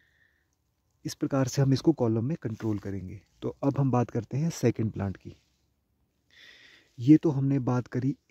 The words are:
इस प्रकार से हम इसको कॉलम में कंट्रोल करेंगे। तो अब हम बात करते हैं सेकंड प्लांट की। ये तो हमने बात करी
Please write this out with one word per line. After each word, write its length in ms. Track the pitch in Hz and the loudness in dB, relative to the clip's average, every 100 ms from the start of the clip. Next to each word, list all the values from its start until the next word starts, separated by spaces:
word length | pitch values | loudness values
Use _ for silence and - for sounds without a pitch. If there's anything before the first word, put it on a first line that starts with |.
| _ _ _ _ _ _ _ _ _ _ 156 | _ _ _ _ _ _ _ _ _ _ -12
इस 80 | - | -8
प्रकार 320 | 147 135 127 | -4 0 0
से 140 | - | 0
हम 120 | 135 | 2
इसको 180 | 131 165 151 | 2 2 0
कॉलम 300 | 120 110 120 | 0 0 -2
में 100 | 170 | -6
कंट्रोल 420 | 120 110 110 101 | -8 -6 -4 -6
करेंगे। 420 | 101 98 92 90 _ - | -6 -10 -10 -16 _ -12
तो 140 | 123 - | -12 -6
अब 140 | 139 127 | -4 0
हम 120 | 135 | 0
बात 180 | 120 113 | 2 0
करते 260 | 123 107 131 | -4 -6 -4
हैं 120 | 160 | -4
सेकंड 400 | - 123 110 110 | 0 0 2 -2
प्लांट 260 | - 98 90 | -4 -6 -8
की। 180 | - - _ _ _ _ _ _ _ _ _ _ - - - - _ - | -14 -20 _ _ _ _ _ _ _ _ _ _ -20 -20 -20 -20 _ -2
ये 180 | 120 156 | 6 8
तो 120 | 165 | 6
हमने 280 | 135 135 139 | 0 0 0
बात 260 | 123 123 120 | 0 -2 -2
करी 260 | 127 131 - - | -4 -4 -4 4